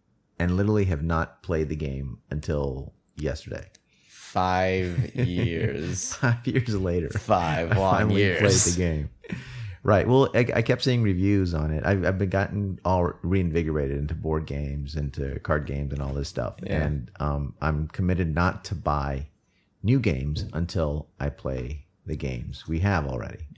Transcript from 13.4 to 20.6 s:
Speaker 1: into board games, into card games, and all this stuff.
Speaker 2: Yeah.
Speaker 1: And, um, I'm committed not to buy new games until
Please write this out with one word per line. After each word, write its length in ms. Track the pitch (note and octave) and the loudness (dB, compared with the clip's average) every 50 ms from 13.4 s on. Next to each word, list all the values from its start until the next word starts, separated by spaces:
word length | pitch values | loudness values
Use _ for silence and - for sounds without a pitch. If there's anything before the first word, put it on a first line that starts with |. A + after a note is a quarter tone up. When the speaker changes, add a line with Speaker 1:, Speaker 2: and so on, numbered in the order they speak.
| F2+ E2 D#2 E2+ D#2 D#2 D2+ D2 C#2 C#2 C#2 | 2 2 2 0 0 2 0 0 0 0 -2
Speaker 1:
into 180 | C#2+ D2 D2+ D#2 | -2 -2 -4 -4
board 300 | D2+ D2+ D#2+ D#2 D#2 D2+ | -4 -2 -2 0 -2 -2
games, 520 | C#2+ C#2 C#2+ C#2+ C#2 C#2+ D2 C#2+ C#2+ D2+ | -4 -4 -4 -4 -4 -4 -6 -6 -6 -4
into 420 | D2+ C#2+ C#2+ - D2+ C#2 C2+ B1+ - | -4 -4 -4 -4 -6 -6 -6 -6 -6
card 260 | - - D2+ D2+ C#2 | -2 0 0 0 0
games, 280 | C2 C#2+ D2 C#2+ C#2 C#2+ | -2 -4 -4 -4 -4 -4
and 80 | C#2+ | -4
all 100 | C#2 C#2 | -4 -4
this 160 | C#2 C#2+ C#2 | -4 -4 -4
stuff. 280 | - - B1 A#1 - - - | -4 -6 -6 -6 -6 -8 -8
Speaker 2:
Yeah. 220 | - - - D2+ D2 | -6 -2 -2 0 0
Speaker 1:
And, 260 | D2 D2 C#2 A#1 - - - | 0 -2 -4 -6 -10 -8 -4
um, 340 | C#2+ D2 C#2+ D2 C#2+ - - - | -2 -2 -2 -2 -4 -6 -6 -4
I'm 260 | D2+ D#2 D2+ D2 D#2 | -2 -2 0 -2 -4
committed 480 | D#2 - - F#2 F2+ F2+ F2 F2+ D#2 D2+ | -4 -2 -2 0 0 2 0 0 0 2
not 300 | F2 F2 F2+ - - - | 2 2 0 0 -4 -6
to 100 | - F#2+ | -8 -8
buy 540 | D2 - D#2+ D2 D2 C#2 C#2+ C#2 C#2 D2 - _ _ _ _ _ _ _ _ _ _ - | -2 -2 0 0 0 -2 -2 -4 -6 -8 -10 _ _ _ _ _ _ _ _ _ _ 0
new 180 | G#2+ C3+ C3+ | 2 2 2
games 420 | A2+ G2 C#2 C2 C#2 D2 D#2 E2 F#2 - | 2 0 0 0 -2 -2 -2 -4 -4 -4
until 560 | - D#2+ | -2 -4